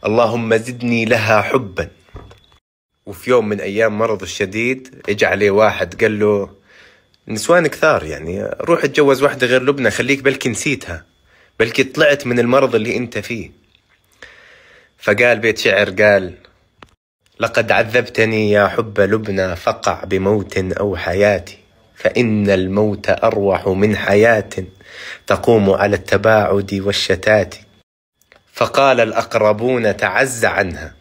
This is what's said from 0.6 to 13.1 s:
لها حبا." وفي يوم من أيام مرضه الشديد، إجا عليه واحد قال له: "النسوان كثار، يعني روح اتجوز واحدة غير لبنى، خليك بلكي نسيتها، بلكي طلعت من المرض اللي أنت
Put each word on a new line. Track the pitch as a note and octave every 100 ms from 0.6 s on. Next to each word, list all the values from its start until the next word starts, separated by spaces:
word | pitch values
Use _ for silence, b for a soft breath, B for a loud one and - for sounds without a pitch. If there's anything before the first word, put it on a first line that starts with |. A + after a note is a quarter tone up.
| A#2 B2 A#2+ A#2+ A2
لها | A#2+ G#2+ G#2+
حبا." | G2+ C3 G2+ F#2 E2 _ _ - - - _ _ _ _ _ _ -
وفي | G2 -
يوم | B2 G#2+
من | G#2
أيام | F#2+ G2+ A2+ G#2
مرضه | A2+ G#2
الشديد، | F#2 - G2 G#2 A#2 C3 C3 - -
إجا | G#2 G2
عليه | G2 G#2
واحد | G2 G#2+ - F2+ F#2
قال | A2+ G#2
له: | G#2 G#2 F#2+ - b b b b b b -
"النسوان | A2 - F3 D#3+
كثار، | - D#3 A#2+
يعني | D2+ D2 D#2 F#2+
روح | G2+ - - E3+
اتجوز | D3 C3+ C#3+ C3
واحدة | C#3 B2 B2
غير | B2+
لبنى، | B2+ C#3 A#2+
خليك | - B2 C3+
بلكي | C3+ C3+ C3
نسيتها، | G#2+ - C#3 - E2 _ _ b b b b
بلكي | A2+ -
طلعت | C3 D3 D3+ C#3+ B2
من | A#2+
المرض | A#2+ C3 C3+ A#2
اللي | A2 A#2
أنت | A#2+